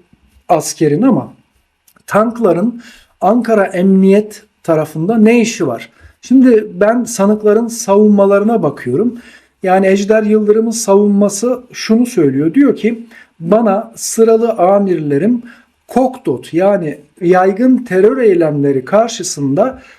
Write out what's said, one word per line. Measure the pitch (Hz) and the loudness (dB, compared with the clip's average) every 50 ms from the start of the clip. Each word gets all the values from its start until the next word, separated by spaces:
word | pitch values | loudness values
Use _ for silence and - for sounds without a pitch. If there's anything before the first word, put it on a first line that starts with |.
| _ _ _ _ _ _ _ _ _ - | _ _ _ _ _ _ _ _ _ -2
askerin | 170 156 151 - - - 160 147 143 156 233 | -2 -2 -2 -6 -6 -2 -2 0 0 2 2
ama | 269 214 143 117 - - _ _ _ _ _ _ _ _ _ _ _ _ _ _ | 0 0 0 -4 -8 -16 _ _ _ _ _ _ _ _ _ _ _ _ _ _
tankların | - - 196 220 240 220 233 226 190 165 170 196 240 240 - - - - - _ _ _ _ | -4 -2 0 0 0 -2 -2 -2 0 0 0 -2 -4 -4 -8 -14 -20 -20 -20 _ _ _ _
Ankara | - 180 220 247 220 233 226 208 190 | -2 0 0 0 0 0 0 0 0
Emniyet | 185 - 175 180 196 190 190 190 190 196 208 214 214 - - - _ _ _ _ | -2 -2 -2 0 2 2 4 4 4 2 2 0 -2 -10 -18 -20 _ _ _ _
tarafında | - 165 156 151 151 - 160 160 185 233 233 | -2 -2 -2 -2 -4 -6 -6 -4 -2 0 2
ne | 208 220 233 240 | 4 4 4 4
işi | 214 - - - 180 | 2 0 -2 -4 -6
var?" | 135 117 113 - - _ _ - - _ _ - | -6 -6 -8 -12 -18 _ _ -20 -20 _ _ -4
Şimdi | - 247 269 247 254 233 214 214 - 175 175 | 0 2 4 6 6 4 4 2 -2 -4 -2
ben | 202 208 233 247 233 | 0 0 0 0 -4
sanıkların | - - - 196 202 214 208 208 208 208 220 233 226 | -6 -4 -2 0 0 0 0 0 0 0 0 0 -4
savunmalarına | - - - 190 196 202 214 214 208 202 196 196 202 202 202 220 233 220 170 | -8 -10 -4 0 2 4 4 4 4 4 2 2 2 2 0 0 0 0 -2
bakıyorum. | 147 - - - 123 123 151 214 240 233 - - - - - _ _ _ _ - | -2 -6 -6 -8 -6 -4 -2 -2 -4 -4 -8 -16 -20 -20 -20 _ _ _ _ -2
Yani | 185 185 190 196 | 0 0 2 2
Ejder | 190 190 202 202 196 220 220 214 | 2 0 0 0 0 0 0 2
Yıldırım'ın | 208 214 214 208 208 214 220 226 233 | 2 0 0 2 2 2 2 0 -2
savunması | 220 - - - 196 202 208 208 202 202 208 196 202 - - 247 254 247 - _ - | -4 -6 -2 2 2 2 4 2 2 2 0 0 -2 -4 -4 -4 -4 -4 -8 _ -16
şunu | - - - 220 233 247 | -14 -4 0 0 0 0
söylüyor. | 240 - 190 160 139 131 135 151 165 - | 0 0 0 0 0 0 0 -2 0 2
Diyor | 269 285 262 202 | 2 2 2 2
ki, | - - 214 233 226 - - - - - _ _ _ | 0 -2 -4 -4 -4 -10 -18 -20 -20 -20 _ _ _
"Bana | 165 165 196 220 240 208 190 202 226 - - | -4 0 0 2 2 0 0 -2 -4 -8 -14
sıralı | - - - - - 226 226 226 226 233 233 226 | -14 -12 -10 0 0 2 2 4 2 0 -2 0
amirlerim | - 175 185 202 202 202 190 175 160 156 147 143 139 170 226 247 233 - - - - _ _ _ _ _ _ | 0 2 2 2 2 0 0 -2 -4 -4 -4 -2 -2 0 0 -2 -2 -4 -12 -20 -20 _ _ _ _ _ _
KOKDOT | - 240 262 254 254 - - 165 135 117 - - - | -2 0 0 0 -4 -6 -6 -6 -6 -6 -8 -6 -4
yani | 165 185 202 202 190 170 151 139 - - _ _ _ | -2 0 0 0 0 -4 -6 -10 -12 -18 _ _ _
yaygın | 190 170 180 180 185 196 202 190 247 262 254 | -2 0 2 2 2 0 0 0 2 2 2
terör | 226 - - 185 190 196 220 262 262 | 0 -2 -2 0 2 2 2 2 2
eylemleri | 247 214 185 170 165 156 147 143 139 143 135 131 127 | 2 2 2 2 0 0 0 -2 -2 -2 -2 -2 -4
karşısında | - 190 208 226 233 226 - 175 - - 151 143 135 135 165 226 262 254 - - - - | 0 0 0 0 0 -4 -8 -10 -10 -8 -6 -4 -4 0 0 -2 -2 -2 -8 -18 -20 -20